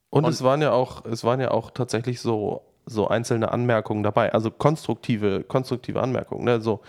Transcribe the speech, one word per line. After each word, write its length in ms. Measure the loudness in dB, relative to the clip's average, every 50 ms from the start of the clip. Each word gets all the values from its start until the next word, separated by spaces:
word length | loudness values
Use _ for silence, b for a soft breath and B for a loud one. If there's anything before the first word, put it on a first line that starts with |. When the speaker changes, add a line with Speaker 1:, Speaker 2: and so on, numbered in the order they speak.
| _ 0
Speaker 1:
Und 140 | 0 2 2
Speaker 2:
Und 60 | 2 0
Speaker 1:
es 100 | 2 2
waren 180 | 2 2 2
ja 100 | 2 2
auch, 340 | 2 2 0 -2 -6 -12 -8
es 180 | -8 -6 -2 0
waren 160 | 0 0 0
ja 120 | 0 0
auch 180 | 0 -2 -2 -4
tatsächlich 480 | -4 -4 -4 -2 -2 -2 -2 -2 -6 -4
so, 420 | -2 -2 0 0 0 -2 -4 -6 -10 _ _ _ -14
so 200 | -6 0 0 2
einzelne 440 | 2 2 0 0 0 0 0 2 0
Anmerkungen 500 | 0 0 2 2 2 0 0 -2 -4 -2
dabei, 320 | 0 0 2 2 2 2 2
also 160 | 0 0 0
konstruktive, 960 | -2 2 2 2 2 2 -2 -6 -6 -4 -2 -2 0 2 2 0 0 0 -4
konstruktive 580 | -2 -2 -2 0 -2 -6 -6 -6 -4 -2 -2
Anmerkungen, 420 | 0 0 0 -2 -4 -4 -6 -2 0
ne, 140 | 0 0 2
so, 200 | 2 -2 -2 -2 B